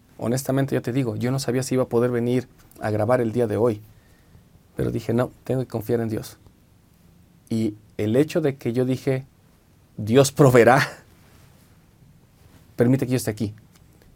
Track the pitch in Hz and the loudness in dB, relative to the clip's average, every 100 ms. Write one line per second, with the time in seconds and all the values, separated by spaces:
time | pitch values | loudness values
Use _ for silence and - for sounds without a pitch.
0 | _ - 113 127 - 135 135 127 127 123 | _ -8 -4 -4 -2 -2 -2 -2 -4 -4
1 | 123 107 120 135 127 127 127 131 123 117 | -4 -4 -4 -4 -4 -4 -2 -2 0 0
2 | 123 120 120 123 123 - - - 110 104 | 0 0 0 -2 -4 -18 -20 -10 -4 -2
3 | 107 127 117 117 117 101 120 107 - - | 0 0 0 -2 -2 0 0 -2 -10 -20
4 | _ _ _ - _ - _ - 123 120 | _ _ _ -20 _ -20 _ -6 -4 -4
5 | - 117 123 - - 127 123 113 107 120 | -2 -2 -2 -6 -6 -6 -4 -8 -4 -2
6 | 113 107 - - - _ _ _ _ _ | -2 -6 -10 -18 -20 _ _ _ _ _
7 | _ _ _ _ _ 113 110 107 - - | _ _ _ _ _ -4 -4 -6 -16 -6
8 | 107 120 151 180 156 135 123 117 127 127 | 0 2 0 0 -2 -4 -4 -2 -2 -2
9 | - 131 135 _ _ _ _ _ _ - | -2 -4 -6 _ _ _ _ _ _ -10
10 | 107 123 135 - 139 123 113 135 - - | 2 4 4 4 6 8 8 6 2 -8
11 | _ - - - - _ _ _ _ _ | _ -20 -20 -20 -20 _ _ _ _ _
12 | - - _ _ - - - - 120 139 | -20 -20 _ _ -20 -20 -20 -2 0 2
13 | 123 127 - 107 104 107 - _ _ _ | 0 -2 -4 -6 -6 -8 -20 _ _ _
14 | - | -20